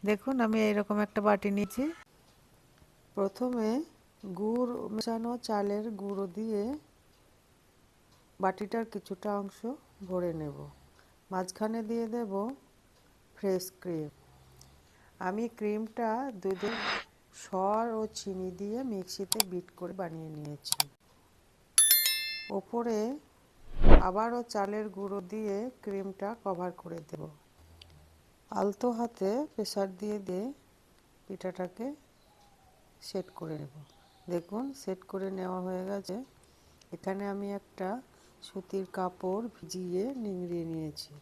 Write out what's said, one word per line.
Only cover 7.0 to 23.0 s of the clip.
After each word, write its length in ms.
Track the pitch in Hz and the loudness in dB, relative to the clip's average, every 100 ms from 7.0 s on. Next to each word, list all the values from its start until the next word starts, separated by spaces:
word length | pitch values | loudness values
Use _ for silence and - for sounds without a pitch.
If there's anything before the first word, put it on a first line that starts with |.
| - - - - _ - _ - - _ - - - - | -20 -20 -20 -20 _ -20 _ -20 -20 _ -20 -20 -20 -2
বাটিটার 440 | 190 185 202 233 | -2 -2 -4 -4
কিছুটা 460 | 226 202 - 190 208 202 | -4 -8 -8 -8 -4 -4
অংশ 200 | 202 - 226 294 - - | -6 -8 -10 -10 -14 -18
ভরে 300 | 185 180 175 | -4 -2 -2
নেব। 220 | 160 151 143 147 - - - - - _ | -2 -6 -8 -14 -16 -20 -20 -20 -20 _
মাঝখানে 500 | 185 185 - 220 226 | -4 -4 -4 -2 -2
দিয়ে 240 | 214 233 233 | -2 -2 -2
দেব 260 | 240 226 196 220 285 - - - - - - - - | -2 -2 -2 -4 -6 -16 -20 -20 -20 -20 -20 -20 -4
ফ্রেশ 280 | 196 185 185 - | 0 0 -2 -10
ক্রিম। 320 | 180 165 151 - - - - - - - - - - - | -6 -4 -4 -10 -20 -20 -20 -20 -20 -20 -20 -20 -20 -6
আমি 240 | 185 208 233 | -4 -2 -2
ক্রিমটা 640 | 233 208 214 220 - 233 226 277 208 | -2 -2 0 -2 -2 0 0 -2 -4
দুধের 360 | 190 185 208 226 - - - - _ | -2 0 0 -2 -2 -4 -6 -20 _
সর 500 | - - 190 190 214 233 | -20 -6 0 2 2 2
ও 60 | 220 214 | -2 -4
চিনি 340 | - 202 185 185 | -4 -6 -4 -6
দিয়ে 280 | 180 202 226 | -4 -4 -4
মিক্সিতে 560 | 269 202 180 - 196 220 | -2 -4 -6 -6 -2 -2
বিট 220 | 196 180 175 - | -2 -4 -8 -10
করে 180 | 180 | -10
বানিয়ে 360 | 185 175 160 160 | -6 -8 -8 -10
নিয়েছি। 480 | 151 147 147 - - - - _ - - - - - - - - - - - - - - | -10 -10 -10 -4 -2 -2 -6 _ -20 -20 -20 -20 -20 -2 2 6 6 4 0 -2 -8 -4
ওপরে 480 | 202 - 233 233 220 | -6 -2 -2 0 0